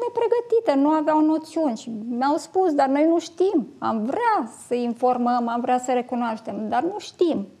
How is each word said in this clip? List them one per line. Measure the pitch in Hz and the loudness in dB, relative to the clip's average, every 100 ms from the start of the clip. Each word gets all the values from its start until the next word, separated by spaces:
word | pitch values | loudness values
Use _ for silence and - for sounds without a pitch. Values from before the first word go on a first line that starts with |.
| 480 | -2
nepregătite, | 466 453 466 480 453 440 | -2 0 0 2 0 2
nu | 277 285 | 2 2
aveau | 311 302 311 311 | 2 2 2 4
noțiuni | 311 - 330 311 220 | 0 -2 -2 -2 -2
și | 240 220 226 | -8 -10 -6
mi-au | 240 277 311 | -2 0 -2
spus: | - 381 370 | -2 0 2
„Dar | 285 269 | 2 2
noi | 285 320 | 4 4
nu | 339 | 2
știm, | - - 381 349 185 - | -2 -2 0 2 -2 -6
am | 226 220 | -4 -2
vrea | 220 403 466 403 226 - - | -2 -2 0 0 -2 -10 -6
să | |
informăm, | 247 240 233 254 247 240 247 233 | -4 -2 0 0 2 2 0 0
am | 240 | -2
vrea | 247 247 | 0 0
să | 254 | 0
recunoaștem, | 247 247 240 233 220 - 202 214 | -2 -2 -4 -4 -6 -8 -8 -2
dar | 240 | -2
nu | 339 403 | -2 -6
știm.” | - - 349 202 196 - | -12 0 0 0 -4 -14